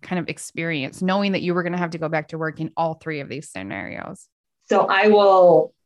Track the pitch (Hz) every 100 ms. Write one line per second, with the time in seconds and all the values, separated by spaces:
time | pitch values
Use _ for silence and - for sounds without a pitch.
0 | - 180 - - - - 165 156 135 -
1 | 185 196 202 190 175 175 175 180 170 165
2 | 156 160 147 160 160 156 160 - 165 160
3 | 165 151 139 135 156 95 98 98 95 -
4 | - 196 _ _ _ _ - 202 190 196
5 | 214 208 202 190 180 156 - _